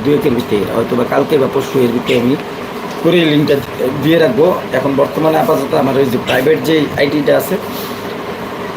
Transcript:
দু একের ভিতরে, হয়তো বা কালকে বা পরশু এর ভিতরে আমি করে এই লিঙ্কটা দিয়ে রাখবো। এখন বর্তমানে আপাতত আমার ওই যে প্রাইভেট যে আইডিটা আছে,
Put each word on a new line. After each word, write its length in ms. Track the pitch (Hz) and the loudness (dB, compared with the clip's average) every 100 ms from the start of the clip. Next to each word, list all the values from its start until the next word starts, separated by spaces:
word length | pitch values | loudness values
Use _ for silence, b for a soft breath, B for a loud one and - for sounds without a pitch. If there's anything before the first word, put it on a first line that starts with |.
দু 60 | 127 | 0
একের 240 | 143 147 | 2 2
ভিতরে, 380 | 120 120 104 95 | 0 0 -2 -2
হয়তো 220 | 117 117 123 | -2 -2 -2
বা 80 | 117 | 0
কালকে 280 | 139 139 151 | 0 2 2
বা 100 | 131 | 2
পরশু 240 | 139 131 131 | -2 -2 2
এর 100 | 120 | 2
ভিতরে 320 | 120 120 127 | 0 0 0
আমি 160 | 120 151 - - - - - - | 2 0 -4 -10 -10 -10 -10 -2
করে 160 | - 175 | 2 2
এই 40 | |
লিঙ্কটা 320 | 160 147 147 139 - - 127 147 | 4 2 2 0 -2 -4 -4 0
দিয়ে 160 | 139 165 | 2 4
রাখবো। 420 | 156 120 180 - - | 4 4 2 2 -2
এখন 200 | 131 139 135 | -2 0 0
বর্তমানে 420 | 139 - 156 156 | 0 2 2 2
আপাতত 360 | 127 139 135 | 2 0 0
আমার 220 | 156 127 131 | 0 2 2
ওই 80 | |
যে 140 | 135 117 - | 2 0 0
প্রাইভেট 380 | 127 127 151 | 0 2 2
যে 200 | 131 156 139 - | 2 0 0 0
আইডিটা 400 | 143 151 143 135 | 0 0 2 2
আছে, 200 | 135 202 - B B B - - - - - - - | 0 -4 -6 B B B -8 -8 -10 -10 -10 -10 -10